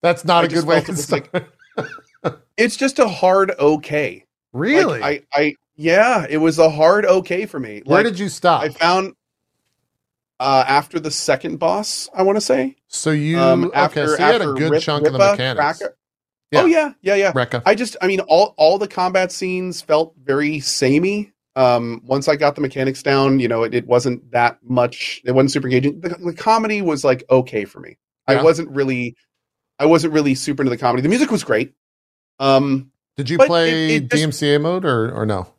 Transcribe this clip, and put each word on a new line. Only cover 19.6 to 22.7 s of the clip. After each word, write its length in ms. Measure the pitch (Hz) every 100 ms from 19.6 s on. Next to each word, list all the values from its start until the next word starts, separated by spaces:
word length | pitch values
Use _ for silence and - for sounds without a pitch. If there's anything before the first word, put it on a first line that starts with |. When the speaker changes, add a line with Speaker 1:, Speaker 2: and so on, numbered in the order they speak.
| 185 170
Speaker 2:
felt 340 | - 151 160 _
very 360 | 131 139 147 156
samey. 720 | 139 - 131 143 185 208 208 _ _ -
Um, 460 | 127 123 117 117 123
once 220 | 135 139
I 80 | 147
got 180 | 147 147
the 60 |
mechanics 420 | 143